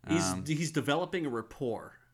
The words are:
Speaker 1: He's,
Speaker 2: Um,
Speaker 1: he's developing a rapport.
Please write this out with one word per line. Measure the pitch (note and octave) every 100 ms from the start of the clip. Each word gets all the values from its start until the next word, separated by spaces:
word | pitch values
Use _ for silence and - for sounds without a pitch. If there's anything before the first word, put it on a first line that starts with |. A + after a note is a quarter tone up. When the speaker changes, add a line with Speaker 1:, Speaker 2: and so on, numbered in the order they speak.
| C3+
Speaker 1:
He's, | D#3+ -
Speaker 2:
Um, | F#2+ C3+
Speaker 1:
he's | D#3 E3
developing | D#3 B2 D3+ F3 F3+ D3+
a |
rapport. | A#2+ A2 - C3 G2+ - - _